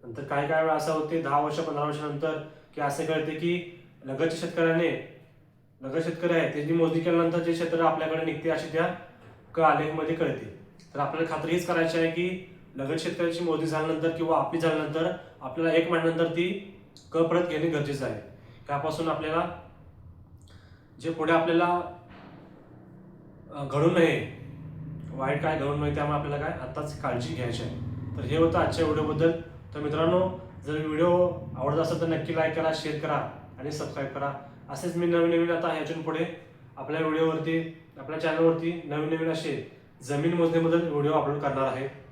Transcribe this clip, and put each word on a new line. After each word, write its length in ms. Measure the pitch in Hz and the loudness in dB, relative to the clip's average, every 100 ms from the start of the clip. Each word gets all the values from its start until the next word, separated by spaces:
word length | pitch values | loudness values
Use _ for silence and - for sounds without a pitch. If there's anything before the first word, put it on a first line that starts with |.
नंतर 200 | 120 120 | -12 -12
काही 240 | 135 143 165 | -4 -2 2
काही 160 | 160 | 2
वेळा 120 | 160 151 | 4 2
असं 180 | 160 | 2
होते, 280 | 156 151 165 | 0 0 -2
दहा 200 | 143 143 | 2 2
वर्ष, 180 | 151 151 | 2 -2
पंधरा 240 | 156 147 | -2 -2
वर्षानंतर 540 | 147 147 151 143 160 156 - - - - | -2 -4 -4 -2 -2 -4 -8 -16 -16 -4
की, 60 | |
असे 240 | 143 143 160 | -4 -2 0
कळते 260 | 160 151 | 0 0
की, 520 | 151 170 175 170 - - - 135 | -2 0 -2 -4 -16 -20 -18 -10
लगतच्या 340 | 135 165 160 | 0 0 0
शेतकऱ्याने, 800 | 170 170 165 165 165 135 - - - - _ _ _ _ | -4 2 2 4 2 0 -8 -18 -20 -20 _ _ _ _
लगत 220 | 135 156 | -4 -2
शेतकरी 300 | 165 160 175 | -2 -2 2
आहे, 180 | 165 151 | 2 2
त्यांनी 200 | 151 147 | 0 0
मोजणी 260 | 165 165 165 | 4 4 4
केल्यानंतर 400 | 170 170 165 170 | 2 4 4 2
जे 140 | 165 | 0
क्षेत्र 320 | 165 165 160 160 | 0 0 2 2
आपल्याकडे 400 | 160 156 160 160 | 2 0 0 -2
निघते, 240 | 143 165 | -2 -2
अशी 280 | 160 - 160 | -2 -2 0
त्या 180 | 175 180 - - - - - - | 0 -2 -12 -20 -20 -20 -8 2
क 40 | |
आलेखमध्ये 560 | 156 147 156 156 156 160 | 4 4 0 -2 -2 0
कळते. 440 | 151 123 - - - - - | 0 -2 -8 -14 -20 -20 -12
तर 60 | - | -4
आपल्याला 360 | 143 156 165 151 | -4 -2 -2 -2
खात्री 160 | 156 | 0
हीच 160 | 175 170 | -2 2
करायची 300 | 165 165 165 | 2 2 4
आहे 140 | 165 | 2
की, 460 | 165 180 185 - - - 131 | 2 -2 -4 -10 -20 -18 -8
लगत 240 | 139 160 | -4 -2
शेतकऱ्याची 440 | 170 - 170 165 | -2 0 -2 0
मोजणी 240 | 170 151 156 | 0 0 0
झाल्यानंतर 420 | 156 156 156 165 | 0 0 0 0
किंवा 300 | 165 165 160 | 0 2 2
आपली 200 | - 165 | 2 0
झाल्यानंतर 520 | 160 151 147 156 170 180 - - | 2 0 -2 0 -2 -2 -12 -14
आपल्याला 320 | - 165 165 | -10 0 4
एक 180 | 165 170 | 4 4
महिन्यानंतर 340 | 170 165 165 165 | 2 2 2 0
ती 440 | 165 180 196 - - - - - | 2 -2 -2 -8 -18 -20 -20 -4
क 60 | 165 | 2
प्रत 300 | 165 170 175 | 4 4 2
घेणे 200 | 151 165 | 0 0
गरजेचं 380 | 151 135 131 123 | 0 -2 -2 -4
आहे. 160 | 104 - - - - - | -6 -10 -20 -20 -20 -6
त्यापासून 400 | 143 151 156 160 | -4 -2 -2 -2
आपल्याला 540 | 156 156 165 - - - - - - - - - - - - - - - - | -2 0 0 -2 -6 -16 -20 -20 -20 -20 -20 -20 -20 -20 -20 -20 -20 -20 -8
जे 80 | 165 | -6
पुढे 240 | 160 156 | -2 4
आपल्याला, 480 | 165 165 170 175 175 180 - - - - - - - - - - - - - - - - 143 | 4 6 4 4 2 -2 -12 -20 -20 -20 -20 -20 -20 -20 -20 -20 -20 -20 -20 -20 -20 -14 -8
अ, 100 | 139 | -2
घडू 260 | 143 165 | 4 6
नये, 480 | 180 160 120 104 - - - - - - - - | 6 4 4 -4 -10 -14 -14 -14 -12 -12 -10 -10
वाईट 320 | 131 135 147 | -6 -2 0
काय 160 | 156 156 | 0 0
घडू 160 | 139 147 | 0 0
नये, 200 | 147 147 | 0 0
त्यामुळे 240 | 147 147 | 0 -2
आपल्याला 260 | 147 143 - | -2 -4 -4
काय 120 | 135 | -6
आत्ताच 440 | 127 151 147 - | -8 -8 -8 -4
काळजी 340 | 135 120 120 - | -4 -2 -4 -4
घ्यायची 280 | 123 117 | -4 -4
आहे. 120 | 117 - - - - - | -6 -6 -8 -8 -8 -6
तर 40 | |
हे 160 | - 151 | -2 4
होतं 220 | 165 175 | 4 4
आजच्या 260 | 156 - 156 | 2 2 2
व्हिडिओबद्दल. 460 | 151 151 147 165 165 - - - | 2 0 4 4 2 -6 -16 -12
तर 60 | 151 | -6
मित्रांनो, 600 | 147 151 165 180 185 - - - 139 | -4 2 4 4 2 -2 -12 -14 -6
जर 200 | 151 156 | -4 -2
व्हिडिओ 460 | 151 175 175 180 - - 127 | 2 4 6 4 2 -8 -4
आवडत 200 | 135 151 | 0 0
असेल, 240 | 165 165 | 0 0
तर 60 | 165 | 0
नक्की 280 | 156 - 160 | -2 -2 0
लाईक 200 | 160 160 | 0 2
करा, 160 | 156 - | 0 -2
शेअर 240 | 156 147 | -4 -4
करा 300 | 160 143 - - - - | -2 -2 -4 -10 -16 -10
आणि 120 | 139 | -8
सबस्क्राईब 380 | 147 143 - 135 | -6 -6 -6 -6
करा. 240 | 139 143 139 - - - | -4 -4 -6 -12 -18 -14
असेच 260 | - 180 165 | -6 -4 0
मी 100 | 170 | 2
नवीन 240 | 170 170 | 4 4
नवीन 220 | 170 170 | 4 2
आता 160 | 170 170 | 2 0
ह्यातून 340 | 160 147 165 | -2 -4 -4
पुढे 240 | 156 156 165 - - - - - | -4 -2 -4 -6 -16 -20 -20 -14
आपल्या 240 | 131 156 | -6 -2
व्हिडिओवरती, 800 | 160 156 160 147 160 165 165 - - - | 0 2 2 2 0 0 -2 -10 -20 -16
आपल्या 220 | - 156 | -8 -4
चॅनलवरती 640 | 165 160 165 165 165 170 156 | -2 4 4 4 0 -4 -4
नवीन 280 | 147 151 | -4 0
नवीन 180 | 160 160 | 0 0
असे 400 | 160 156 127 - - - - | -2 -2 -6 -8 -18 -20 -18
जमीन 320 | 127 143 165 | -4 0 2
मोजणीबद्दल 540 | 175 165 165 165 165 165 | 4 4 4 4 4 2
व्हिडिओ 240 | 147 143 | 0 2
अपलोड 260 | 156 143 147 | 2 2 0
करणार 260 | 143 131 | 0 0
आहे. 260 | 135 131 139 - - | 0 -2 -6 -8 -20